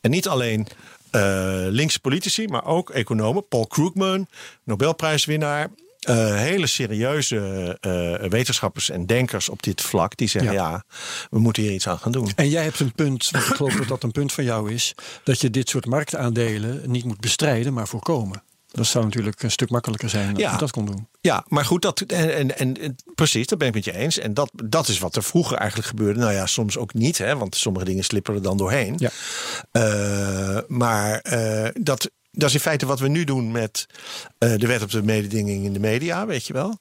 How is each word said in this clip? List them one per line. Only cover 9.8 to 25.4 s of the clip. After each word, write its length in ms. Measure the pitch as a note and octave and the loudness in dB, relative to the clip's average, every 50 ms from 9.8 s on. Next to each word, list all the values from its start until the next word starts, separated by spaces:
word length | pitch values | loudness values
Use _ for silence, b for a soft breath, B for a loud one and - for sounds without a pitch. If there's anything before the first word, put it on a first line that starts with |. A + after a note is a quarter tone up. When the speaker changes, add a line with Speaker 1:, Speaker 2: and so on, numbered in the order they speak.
Speaker 1:
vlak. 360 | - - - F#2+ E2 - - | -4 0 2 2 2 2 0
Die 100 | - B2 | -2 -2
zeggen, 260 | G#2 - G#2 B2+ G#2+ G2 | 0 2 2 2 2 2
Speaker 2:
Ja. 160 | G2 F2+ D#2+ | 0 0 -2
Speaker 1:
"Ja, 140 | E2 F#2+ - B B B B B B B B B | -4 -6 -10 B B B B B B B B B
we 100 | - A2 | 2 4
moeten 240 | A2+ A#2 A2+ - G#2+ | 4 4 4 2 0
hier 80 | G#2 | 0
iets 160 | G2 F#2 - | 0 -2 -2
aan 120 | G2 F2 E2+ | -2 -2 -2
gaan 120 | - A2+ | -2 -2
doen." 200 | A#2+ C3 A#2+ G2+ G2+ | -2 0 -2 -2 2
Speaker 2:
En 140 | - C#3+ C#3+ | 2 2 4
jij 140 | D3+ E3 D#3 | 4 2 0
hebt 160 | D#3 - - | -2 0 0
een 140 | D3 B2+ - | -2 -2 0
punt, 360 | - D#3 C#3+ C3+ A#2 - - | 0 0 0 0 0 -2 0
want 140 | - C#3+ - | 0 0 0
ik 80 | - C4+ | 0 0
geloof 200 | - C#3+ C3+ - | 0 0 0 2
dat 120 | C#3 C3+ | 0 0
dat 160 | A2 C3 B2 - | -2 -4 -4 -4
een 80 | A#2 | -4
punt 220 | A2 D3 C#3+ C#3 - | -2 -2 -2 -2 -2
van 100 | - C#3 | -2 0
jou 300 | A#2+ A2+ A2 G#2+ G#2 A2+ | 0 0 0 -2 -2 -2
is: 200 | A#2+ - - - B B B B B B | -2 -2 -4 -4 B B B B B B
dat 180 | - C3 - | 0 2 4
je 80 | - B2+ | 2 2
dit 200 | G#2+ C3+ B2 - | 2 2 0 0
soort 160 | - C3 - | -2 -2 -2
marktaandelen 960 | A#2 B2 D3+ D3 - - D#3 C3 A#2+ A2+ A#2 A#2 A2+ G#2+ G#2 G#2+ A2+ C3 D3 - | 0 0 0 0 -2 -4 -2 0 0 2 2 0 0 0 -2 -2 -4 -6 -6 -4
niet 180 | C3 B2 B2 A#2+ | -2 -2 -2 -2
moet 160 | B2 G#2+ G2+ | -4 -6 -4
bestrijden, 540 | - A2+ - - D#3+ D3+ B2+ A2+ A#2 C#3+ C3+ | -2 -2 0 2 2 2 2 2 0 0 -2
maar 140 | A#2+ G#2+ | -2 -4
voorkomen. 560 | - - G#2 - - E3 C3 A2 F#2+ F#2+ G2+ _ _ _ _ _ _ | -4 -6 -4 -2 0 0 0 0 -4 -6 -10 _ _ _ _ _ _
Dat 140 | - - A2+ | -2 -2 0
zou 200 | - - A#2+ A2+ | 2 2 2 2
natuurlijk 380 | G#2+ G2+ B2 G#2 G#2+ G2+ - - | 2 0 0 -2 -2 -4 -2 -2
een 80 | A2+ | -2
stuk 180 | - - C3 - | 0 0 0 0
makkelijker 400 | B2 A#2+ - - A2 G#2+ - A2 | 0 0 0 -2 -4 -4 -4 -2
zijn 200 | - G#2+ G2+ G2 | 0 0 0 0
als 100 | G2+ - | 0 0
Speaker 1:
Ja. 120 | G#3 - | 0 0
Speaker 2:
je 60 | - | 0
dat 140 | F3+ D#3 C3+ | 0 0 -2
kon 140 | - A#2 G#2 | -2 -4 -4
doen. 220 | G2+ G2 G2 A2+ _ _ _ | -4 -4 -6 -8 _ _ _
Speaker 1:
Ja, 240 | - F3 B2+ F#2 - | 2 2 2 2 0
maar 180 | - C#3+ D3 C#3 | 0 0 0 2
goed, 160 | - F3 F3 | 2 2 2
dat, 200 | - G3 - - | 2 0 -2 -2
en, 340 | - - - F3+ D#3+ D#3+ C#3 | -4 -2 0 2 2 2 2
en, 220 | D#3 C#3 C3 C#3 | 0 0 -2 0
en, 240 | - C3+ B2+ C3 - | 0 -2 -2 -2 -4
en 140 | D#3+ D3+ B2+ - - - - | -6 -8 -10 -10 -18 -12 0
precies, 320 | - D#3+ D3 - - B2+ | 2 2 2 4 0 0
dat 100 | - A3 | 0 0
ben 100 | E3 D3 | 2 2
ik 60 | B2+ G#2+ | 0 0
met 120 | A2 F#2+ | 0 -4
je 100 | G#2 F2 | -4 -4
eens. 240 | F#2 B2 D#3+ E3 - | -2 -2 -2 -2 -2
En 140 | - A2 G2+ | -2 -2 0
dat, 180 | C3+ D3 - - - A#2 | 0 -2 -2 -4 -10 -4
dat 220 | G#2+ A#2 D#3+ D3+ | 0 0 0 2
is 120 | - G#2 - | 2 0 0
wat 160 | - - - | -2 -2 -2
er 80 | A2+ G2+ | -2 -2
vroeger 340 | - - F3 | 2 2 2